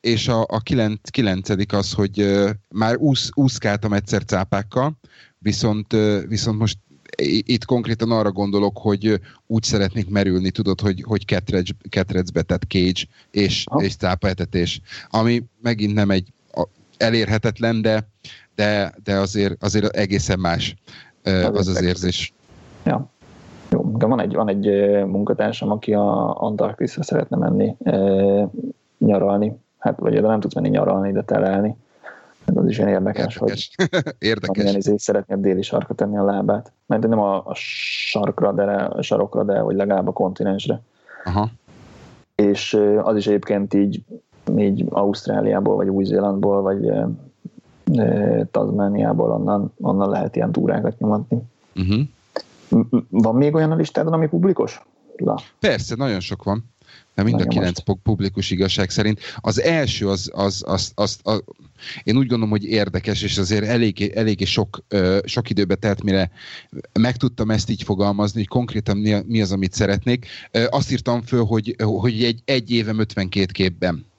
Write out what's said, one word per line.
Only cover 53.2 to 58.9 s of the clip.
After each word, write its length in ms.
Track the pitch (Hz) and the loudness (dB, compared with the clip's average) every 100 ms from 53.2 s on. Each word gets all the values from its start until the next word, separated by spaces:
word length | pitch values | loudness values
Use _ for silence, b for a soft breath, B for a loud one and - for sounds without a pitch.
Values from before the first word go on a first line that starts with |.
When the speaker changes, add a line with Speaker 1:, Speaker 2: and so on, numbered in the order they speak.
| 110 | 2
Speaker 2:
még 200 | 120 147 | 4 4
olyan 160 | 160 156 | 4 2
a 60 | 160 | 2
listádon, 360 | 156 - 160 | 0 0 0
ami 160 | 165 160 | 2 2
publikus? 580 | 170 185 - - - _ _ _ - | 2 2 2 -2 -4 _ _ _ -4
La. 240 | 98 104 - _ | -2 -2 -6 _
Speaker 1:
Persze, 360 | - 113 - 117 | 0 0 -2 -2
nagyon 240 | 135 98 | -2 -2
sok 220 | 90 92 | -4 -6
van. 220 | - 104 113 _ B B B | -4 -4 -6 _ B B B
De 80 | - | 0
mind 120 | 98 | 2
a 40 | 117 | 4
Speaker 2:
Nagyon 140 | - | 2
Speaker 1:
kilenc 220 | - 92 87 | 2 0 -2
Speaker 2:
most. 80 | |
Speaker 1:
pu-, 180 | - 95 - | -2 -2 0
publikus 380 | 104 98 98 95 | 0 0 -2 -2
igazság 400 | 90 95 - 95 | 0 2 2 0